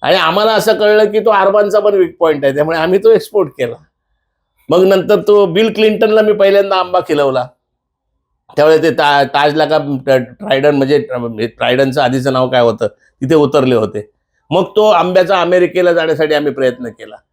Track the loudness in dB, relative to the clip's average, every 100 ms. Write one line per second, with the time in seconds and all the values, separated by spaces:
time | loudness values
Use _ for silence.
0 | -2 -2 0 0 0 0 0 0 2 2
1 | 2 0 0 2 2 2 0 0 0 -2
2 | -2 0 -2 0 -2 -2 -2 -2 0 0
3 | 2 2 0 -4 -4 -4 -8 -8 _ _
4 | _ _ _ _ _ _ _ 2 2 2
5 | 2 -2 2 2 2 0 -2 0 0 0
6 | 0 2 0 2 2 2 0 -2 -2 -4
7 | -2 -2 0 -2 -6 _ _ _ _ _
8 | _ _ _ _ _ 0 2 4 2 0
9 | 0 2 0 0 0 0 0 -2 -2 -8
10 | 0 -2 -2 -12 -4 0 0 0 0 0
11 | -2 -8 -8 -6 -8 -4 -2 0 0 0
12 | -2 -2 -2 -2 0 2 0 0 -6 _
13 | _ _ 0 2 2 2 2 0 -2 -6
14 | -14 _ _ _ _ -2 -2 0 2 2
15 | 2 0 2 0 0 0 0 0 0 0
16 | -2 -2 0 0 -2 -2 -4 -4 -12 -14
17 | -20 -20 _